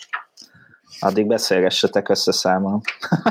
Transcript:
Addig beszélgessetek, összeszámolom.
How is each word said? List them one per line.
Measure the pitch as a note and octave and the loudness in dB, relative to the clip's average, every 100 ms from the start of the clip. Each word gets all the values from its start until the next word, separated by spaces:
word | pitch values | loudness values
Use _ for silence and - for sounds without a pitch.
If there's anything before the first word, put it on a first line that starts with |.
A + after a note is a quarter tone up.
| - - - - - _ _ _ _ - | -14 -14 -14 -20 -20 _ _ _ _ -4
Addig | G2 G2 G#2+ | 0 2 2
beszélgessetek, | A2+ - F#2 F#2 - G2+ G2+ G2 | 0 0 2 2 2 0 0 0
összeszámolom. | G2+ - - - F#2 F#2+ G#2 - - - E3 - | 0 0 0 0 0 0 -2 -4 -10 -4 -2 0